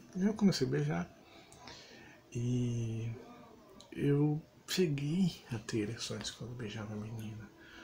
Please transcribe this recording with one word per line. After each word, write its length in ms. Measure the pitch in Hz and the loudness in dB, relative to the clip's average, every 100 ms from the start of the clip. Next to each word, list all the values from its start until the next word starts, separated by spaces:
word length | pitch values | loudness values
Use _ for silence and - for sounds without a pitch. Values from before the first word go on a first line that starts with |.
| - 185 | -10 0
Eu 180 | 196 | 0
comecei 320 | 214 202 - 127 | 6 4 6 2
a 40 | |
beijar 400 | 143 147 170 175 - - - - - - - - - - - - | 2 0 0 -4 -10 -20 -20 -20 -20 -18 -18 -18 -20 -20 -20 -10
e 760 | 123 120 123 123 117 113 113 113 110 - - - - - - - | -4 0 2 2 0 -2 -2 -4 -6 -12 -18 -20 -20 -20 -20 -12
eu 500 | - 143 143 151 151 - - - | 0 4 6 4 2 -4 -16 -4
cheguei 800 | - 180 143 143 170 180 - - | 2 4 2 2 4 4 2 -6
a 60 | 113 | -6
ter 200 | - 117 | -2 -2
ereções 520 | 104 117 - 110 101 | 0 -4 -6 -6 -6
quando 260 | - 117 123 | -8 -10 -8
beijava 360 | 110 110 107 | -8 -6 -6
a 40 | 107 | -6
menina. 520 | 110 113 107 107 - - - - | -6 -6 -8 -10 -12 -16 -20 -18